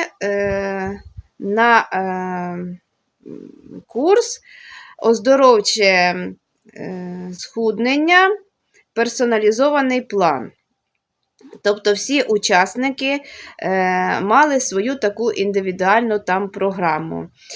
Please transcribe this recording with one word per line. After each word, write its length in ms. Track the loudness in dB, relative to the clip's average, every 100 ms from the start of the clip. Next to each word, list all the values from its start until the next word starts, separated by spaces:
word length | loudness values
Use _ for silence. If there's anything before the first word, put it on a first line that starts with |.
| -2 -6
е, 800 | -4 -2 -2 -2 -4 -4 -6 -8 -14 -20 -20 -10
на, 500 | -4 2 4 4 2
е, 840 | -4 -4 -4 -6 -6 -6 -8 -10 -14 _ _ _ _ -18 -18 -18 -20 -20 -20 -10
курс 520 | -2 2 2 0 -6 _ -20 -20 -20 -20 -2
оздоровче, 1160 | 0 2 4 6 6 6 2 2 4 4 2 0 -6 -10 _ _ _ -14
е, 540 | -10 -10 -10 -12 -12
схуднення, 960 | -12 -12 -4 -2 0 0 0 4 4 4 0 _ _ _ _ _
персоналізований 1080 | -4 -2 0 0 2 2 2 2 2 2 0
план. 500 | -2 0 2 0 -6 _ _ _ _ _ _ _ _ _ -20 -6
Тобто 300 | -2 0 0
всі 280 | 0 0 -2
учасники, 1000 | 0 0 2 2 2 -2 -4 -2 -4 -4 -6 -20 -20 -8
е, 640 | -2 0 0 0 0 -2
мали 380 | 2 4 4 2
свою 360 | -2 -2 -2 -2
таку 360 | -4 -2 -4
індивідуальну 880 | -2 -2 -2 -4 -2 2 2 2 -2
там 300 | -2 -2 -2
програму. 760 | -4 -4 -2 -2 -2 -4 -8 -10 _ -20